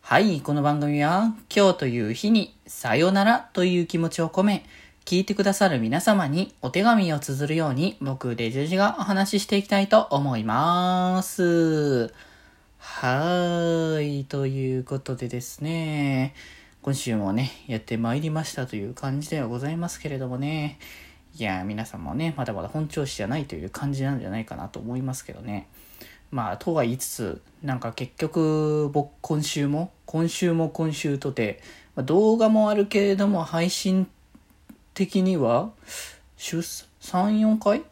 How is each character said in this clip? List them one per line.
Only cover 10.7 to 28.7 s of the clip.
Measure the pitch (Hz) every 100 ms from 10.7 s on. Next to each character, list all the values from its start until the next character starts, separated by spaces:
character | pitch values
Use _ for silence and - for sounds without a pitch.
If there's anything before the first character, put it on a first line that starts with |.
| 175 180 185 180 185
す。 | 185 - 180 170 165 156 147 131 113 - - - - _ _ _
は | - - 127 131 165 180 175 170 170 165 165 156
ー | 147 143
い、 |
と | 135 139 135
い | 135 131 131
う |
こ | 127 135
と | 135 123
で | 120
で | 123
す | - -
ね、 | 147 165 160 151 143 131 131 - - - - _
今 | -
週 | 135 - 110
も | 101
ね、 | 107 131 - -
や | 110
っ |
て | - 113
ま | 117
い | 131
り | 156
ま | 151
し | 147
た | - 127
と | 107
い | 101
う |
感 | 123 139 135
じ | 147
で | 160
は | 117
ご | 123
ざ | 139
い | 165
ま | 170
す | -
け | 156
れ | 135
ど | 131
も | 123
ね。 | 143 156 147 - - - - - _ 151
い |
や、 | 110 92
皆 | 95 107
さ | 110 107
ん |
も | 82
ね、 | 139 165
ま | 147 120
だ |
ま | 113
だ | 82
本 | 151 156
調 | 156
子 | 139 -
じ |
ゃ | 101
な | 143
い |
と | 139 80
い |
う | 87
感 | - 143
じ | 135
な | 135
ん | 139
じ | 92
ゃ |
な | 107
い | 110
か | -
な | -
と | -
思 | 110 127
い |
ま | 131
す | 127 -
け |
ど | -
ね。 | 104 104 - - - - - - _
ま | 135 107
あ、 | 90
と | -
は | 160
言 | 117
い | 127
つ | -
つ、 | - 104 - _ _
な | 143
ん | 127
か | 120
結 | - 127 _
局、 | 156 170 156 156 151